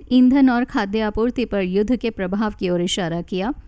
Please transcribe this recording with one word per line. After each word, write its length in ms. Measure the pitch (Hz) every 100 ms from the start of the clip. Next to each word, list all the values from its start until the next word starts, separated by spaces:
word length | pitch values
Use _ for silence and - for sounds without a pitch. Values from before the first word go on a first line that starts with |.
| -
ईंधन 380 | 254 254 277 262
और 140 | 240
खाद्य 380 | 254 262 202 220
आपूर्ति 440 | 214 208 240 247 220
पर 160 | 202
युद्ध 340 | 180 190 214 247
के 140 | 233
प्रभाव 440 | 226 180 196 214 -
की 100 | 185
ओर 120 | 180
इशारा 400 | 175 - 170 170
किया। 320 | 175 185 202 -